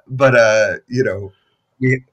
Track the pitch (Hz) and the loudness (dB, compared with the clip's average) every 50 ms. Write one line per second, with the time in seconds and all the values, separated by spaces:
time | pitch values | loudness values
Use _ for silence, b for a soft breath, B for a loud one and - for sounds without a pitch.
0 | - - 131 127 139 131 123 120 113 110 107 110 107 101 87 - - _ 120 127 | -8 -12 -2 0 2 2 4 4 4 4 2 2 0 0 -2 -6 -10 _ -6 -4
1 | 131 107 95 98 101 95 - _ _ _ _ _ _ _ _ _ 127 127 131 127 | -4 -4 -4 -8 -10 -14 -18 _ _ _ _ _ _ _ _ _ -4 -2 -2 -4
2 | 127 _ | -6 _